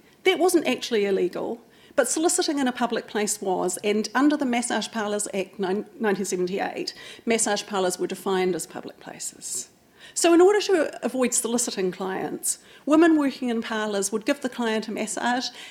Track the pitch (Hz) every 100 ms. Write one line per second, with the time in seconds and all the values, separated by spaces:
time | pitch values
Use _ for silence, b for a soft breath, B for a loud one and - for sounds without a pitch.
0 | b b 370 330 359 349 - 247 - 226
1 | 202 190 180 165 180 233 - B B -
2 | 254 330 330 - 339 285 254 247 233 226
3 | - 214 208 - 202 175 180 - 208 214
4 | 208 247 294 302 262 240 240 220 - 226
5 | 208 208 - 202 185 - 180 202 - 277
6 | 220 185 190 185 180 190 185 - 180 -
7 | B B 226 226 220 208 - 202 185 -
8 | 180 190 202 185 185 165 - - - -
9 | - - - - - - - _ _ B
10 | B - 339 339 359 415 392 359 - -
11 | 233 254 247 - 226 240 240 214 185 170
12 | 185 185 - - - - B B - 311
13 | 330 311 277 - 247 226 226 220 214 202
14 | 196 214 214 277 254 - 226 220 220 202
15 | 214 - 240 247 247 B B